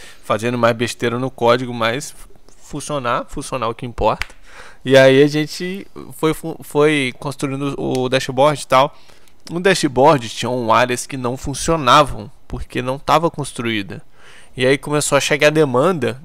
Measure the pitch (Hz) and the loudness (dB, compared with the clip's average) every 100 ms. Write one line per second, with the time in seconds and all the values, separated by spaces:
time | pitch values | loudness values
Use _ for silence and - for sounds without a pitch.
0 | - - - 113 117 123 117 117 120 - | -20 -10 -4 -2 -2 0 0 0 -4 -4
1 | 120 117 131 - 117 127 127 120 113 123 | -4 -2 -6 0 2 2 0 -4 -2 -4
2 | 151 - - - - - - 151 - 147 | -8 -16 -20 -20 -20 -20 -14 -12 -8 -6
3 | 120 131 269 - 139 135 113 117 123 - | -2 -4 -6 -10 -8 -6 -6 -6 -8 -2
4 | 110 127 - - - - - - 127 135 | 0 -2 -6 -14 -20 -18 -18 -10 4 8
5 | 135 135 147 147 151 - 180 196 - - | 8 8 6 2 -4 -6 -10 -10 -14 -16
6 | - - 156 156 165 - - 147 151 151 | -18 -4 -4 -2 -8 -12 -6 0 2 2
7 | 127 117 143 135 143 135 139 139 139 131 | -2 -6 -10 -6 -6 -4 -4 -4 -2 -2
8 | 127 131 - 127 147 143 - 131 143 - | 0 -2 -2 2 2 2 2 2 2 -2
9 | - - - - - 165 190 180 151 123 | -20 -20 -20 -20 -10 0 2 2 2 4
10 | 143 147 113 - 120 127 113 110 123 123 | 6 4 0 -6 -4 -2 2 2 2 -2
11 | - 139 123 131 - 135 - 165 127 143 | -6 -6 -6 -6 -6 -6 -2 0 4 4
12 | 139 113 110 - - 127 - 123 127 135 | 4 -2 -12 -18 -12 -10 -8 -6 -6 -4
13 | - 147 165 - 139 - 117 110 98 107 | 0 0 0 -4 -10 -6 -4 -4 -6 -12
14 | - - - - - - 127 139 - 147 | -18 -20 -20 -20 -14 0 2 2 0 -4
15 | - 139 - 151 151 156 147 120 160 175 | 0 0 0 2 2 4 2 2 2 0
16 | 117 123 | -4 -6